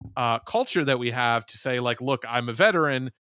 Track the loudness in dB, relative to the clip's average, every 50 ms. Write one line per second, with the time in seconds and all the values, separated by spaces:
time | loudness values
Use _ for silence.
0 | -18 -12 -6 -2 0 0 0 -2 -4 -2 -2 -2 -2 0 0 0 2 2 2 2
1 | 0 -2 -2 0 2 2 2 2 0 -4 -12 -8 -4 -4 -2 -2 0 -2 -2 -2
2 | 0 -2 -2 -2 -2 -2 -2 -2 -2 -2 0 4 4 4 6 4 2 2 2 0
3 | -2 -6 -10 _ _ _ _